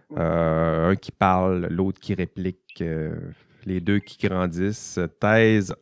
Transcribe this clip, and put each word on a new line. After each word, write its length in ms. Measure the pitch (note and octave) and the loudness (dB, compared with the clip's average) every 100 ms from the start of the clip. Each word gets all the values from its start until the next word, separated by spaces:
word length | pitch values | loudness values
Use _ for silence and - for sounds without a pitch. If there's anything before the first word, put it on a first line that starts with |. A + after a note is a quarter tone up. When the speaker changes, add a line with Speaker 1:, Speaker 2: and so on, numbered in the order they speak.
| - | -10
Speaker 1:
Mhm. 60 | - | -4
Speaker 2:
Euh, 680 | E2 E2 E2 D#2+ E2 D#2+ E2+ | 0 2 2 2 0 2 2
un 40 | F#2+ | 0
qui 140 | - | -4
parle, 540 | - F#2+ F#2 F#2 F2+ F2 | 0 2 4 2 0 -2
l'autre 280 | E2+ F#2+ - | -2 -2 -4
qui 120 | - | -6
réplique. 680 | F#2 F2 - F#2 F2+ _ - | -4 -4 -6 -8 -8 _ -8
Euh, 340 | E2 D#2+ D#2 D#2+ - - _ _ F#2+ | -6 -4 -4 -8 -10 -16 _ _ -6
les 100 | F#2 | -4
deux 200 | F2 G2+ | 0 0
qui 180 | - - G2+ | -2 -4 -2
grandissent, 720 | F#2 F2+ E2+ G2 G#2+ - - E2+ - | 0 -2 0 -2 -4 -8 -6 -6 -2
thèse, 520 | G#2 A2 A2+ G#2+ F#2 - | 2 6 6 4 0 -6